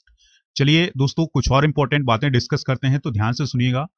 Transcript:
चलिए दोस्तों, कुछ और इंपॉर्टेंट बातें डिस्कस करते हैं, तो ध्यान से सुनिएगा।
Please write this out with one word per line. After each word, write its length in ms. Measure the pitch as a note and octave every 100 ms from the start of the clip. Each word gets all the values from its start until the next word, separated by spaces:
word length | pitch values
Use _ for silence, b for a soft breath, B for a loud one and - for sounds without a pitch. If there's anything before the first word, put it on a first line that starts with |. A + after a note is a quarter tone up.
| _ b b b b -
चलिए 340 | C#3 D#3+ F3 C3
दोस्तों, 280 | C3+ - D#3+
कुछ 260 | C#3 -
और 140 | C3+ D3+
इंपॉर्टेंट 400 | D3 C3+ D3 C3
बातें 260 | A2+ C#3+
डिस्कस 320 | B2 - A2 -
करते 200 | B2+ C3
हैं, 120 | C#3
तो 120 | D3
ध्यान 220 | G#2 A2
से 120 | B2 C#3
सुनिएगा। 420 | B2 B2 B2+ D#3+